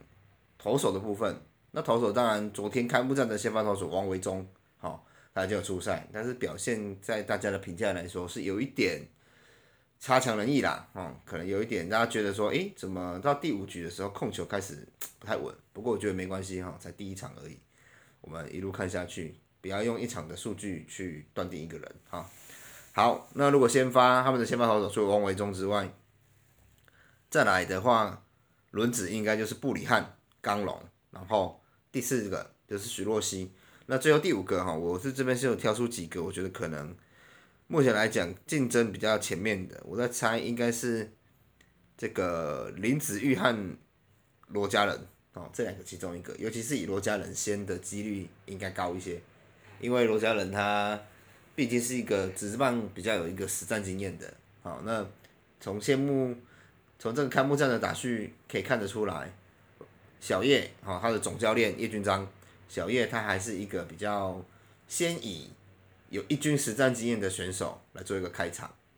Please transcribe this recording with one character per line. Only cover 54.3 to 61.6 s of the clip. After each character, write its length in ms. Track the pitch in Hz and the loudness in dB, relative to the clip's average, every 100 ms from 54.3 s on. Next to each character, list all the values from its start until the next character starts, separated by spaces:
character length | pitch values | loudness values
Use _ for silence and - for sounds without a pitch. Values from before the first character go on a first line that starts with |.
| - - - | -18 -20 -16
好， 180 | 90 65 | -12 -8
那 220 | 98 113 95 - - _ _ _ | -4 -4 -4 -12 -20 _ _ _
从 200 | 101 104 | -8 -2
谢 160 | 107 135 | 2 2
幕， 400 | 143 135 127 120 - - - _ _ - | 2 2 0 -4 -14 -20 -20 _ _ -8
从 160 | 113 | -4
这 80 | 123 | 0
个 80 | 135 | 0
开 140 | 143 | 2
幕 120 | 139 143 | 4 4
战 140 | 139 | 4
的 80 | 117 | 2
打 160 | 92 | 0
序 400 | - 127 117 101 - - | -2 -2 -4 -4 -12 -6
可 60 | 101 | -4
以 60 | |
看 160 | 95 120 | 0 0
得 80 | 101 | 0
出 180 | 107 101 | -2 -2
来， 280 | 80 71 - - _ _ - - _ - - | -4 -8 -14 -20 _ _ -20 -20 _ -20 -10
小 240 | - 95 | 0 2
叶， 280 | 127 131 - - | 6 4 2 -8
哦， 160 | 98 92 | -6 -2
他 80 | 113 | 0
的 80 | 107 | 0
总 200 | 98 90 | 0 0
教 160 | 110 | 2
练 260 | 113 | 4